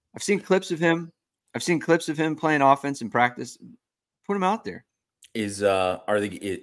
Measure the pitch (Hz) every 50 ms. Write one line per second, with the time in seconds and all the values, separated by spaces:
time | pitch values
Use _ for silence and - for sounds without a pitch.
0 | _ _ - 202 - - 208 190 - - 185 190 190 - 175 156 170 170 165 170
1 | 170 165 _ _ _ _ _ _ _ _ - 120 - - 175 151 - - 165 170
2 | - - 151 151 156 160 156 156 - 156 151 147 139 135 139 139 - 143 139 -
3 | 127 104 - 120 120 123 123 - 123 120 - - - - - _ _ _ _ _
4 | _ _ _ _ _ - 202 202 185 185 214 226 - 202 - - _ _ _ _
5 | _ _ _ _ _ - - 117 107 101 98 95 101 98 95 95 92 92 92 -
6 | - - 104 104 104 104 90 - - 101 92 -